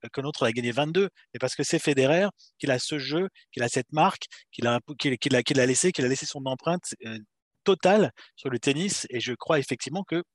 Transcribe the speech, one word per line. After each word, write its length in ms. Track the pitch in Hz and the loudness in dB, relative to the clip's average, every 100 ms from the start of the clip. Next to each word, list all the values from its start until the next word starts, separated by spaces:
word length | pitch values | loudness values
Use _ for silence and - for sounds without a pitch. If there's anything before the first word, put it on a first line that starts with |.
euh, 40 | 113 | -14
que 80 | - | -10
l'autre 260 | 139 156 123 | -8 -2 -2
a 60 | |
gagné 180 | 117 120 | -2 -2
vingt-deux, 380 | 120 147 170 196 - _ | -2 -2 0 -2 -4 _
mais 60 | - | -6
parce 160 | 127 - | -4 -4
que 80 | |
c'est 160 | 147 165 | -2 0
Federer, 480 | - 135 131 165 196 - - _ | 2 4 4 4 0 -4 -18 _
qu'il 100 | 139 | -2
a 80 | 127 | -2
ce 220 | - 151 | -2 -6
jeu, 280 | 131 151 190 - _ | -4 -2 -2 -6 _
qu'il 140 | - | -4
a 40 | 120 | -2
cette 240 | - 123 | -2 -2
marque, 360 | 156 180 - - - _ | 2 2 2 -8 -20 _
qu'il 160 | - 117 | -2 0
a 60 | 120 | 0
un 40 | |
peu, 140 | - | -2
qu'il, 240 | 143 147 127 | -6 -2 -2
qu'il 160 | 147 | 2
a, 80 | 131 | 2
qu'il 160 | 120 135 | 2 2
a 80 | 127 | 4
laissé, 240 | 127 180 | 4 2
qu'il 140 | 180 | 0
a 40 | 127 | 0
laissé 180 | 135 147 | -2 -6
son 200 | 143 135 | -8 -6
empreinte, 480 | 131 - 180 - - | -4 -2 -4 -4 -12
euh, 140 | 113 110 214 _ _ _ | -12 -14 -14 _ _ _
totale 480 | - 190 185 208 170 - - - | 0 4 6 6 4 0 -18 -12
sur 140 | 139 | -6
le 100 | 123 | -2
tennis. 440 | 143 139 196 - - | 0 0 0 -4 -6
Et 80 | 123 | -6
je 140 | 113 | -6
crois 260 | 120 - 160 | -6 0 0
effectivement 460 | 131 127 - 160 | 0 -4 -6 -8
que 180 | 196 165 175 | -4 -6 -6